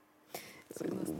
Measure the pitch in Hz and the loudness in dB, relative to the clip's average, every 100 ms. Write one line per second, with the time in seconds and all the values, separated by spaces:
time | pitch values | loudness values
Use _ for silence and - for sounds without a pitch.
0 | - - - - - - - - - - | -20 -20 -8 -8 -6 -12 -10 -2 2 4
1 | - - | 2 2